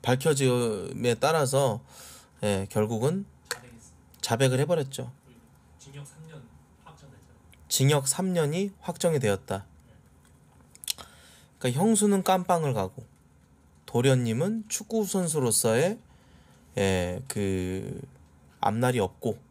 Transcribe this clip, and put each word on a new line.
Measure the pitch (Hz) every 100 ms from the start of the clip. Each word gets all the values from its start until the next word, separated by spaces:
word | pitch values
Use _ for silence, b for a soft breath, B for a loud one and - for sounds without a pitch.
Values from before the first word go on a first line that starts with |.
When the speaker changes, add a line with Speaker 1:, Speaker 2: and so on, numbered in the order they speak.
Speaker 1:
밝혀짐에 | - 127 160 143 131 123 120 104 92 - 120 113
따라서, | 143 160 139 135 135 104 B B B B B _
예, | 104 98 98
결국은 | 110 107 113 131 190 196 - _
Speaker 2:
자백했습니다. | - - - - - _ -
Speaker 1:
자백을 | - 117 131 127
해버렸죠. | 151 170 135 - 123 - - - - - _ -
Speaker 2:
징역 | 143 139 143
삼 | - 160
년 | 156 117 73 _ _
확정됐잖아요. | - 151 - - - - - - -
Speaker 1:
징역 | - 135 147 135
삼 | - 185
년이 | 175 147 165 202 -
확정이 | - 170 175 151
되었다. | 107 98 - 95 - - - - _ _ _ - _ - - - - - B B B B B _
그러니까 | 127 127
형수는 | 208 214 208 196
깜빵을 | 190 185 180 175 147
가고 | 113 95 - 113 _ _ _ _ _ _ _ -
도련님은 | 120 135 131 120 113 180 226 208
축구 | - 214 226 202
선수로서의, | 196 170 151 123 107 - 160 175 226 b b b b b b - -
예, | 98 92 87 92 -
그 | 104 98 95 90 95 - - - - - - - _
앞날이 | - 110 127 123
없고 | 95 - - - -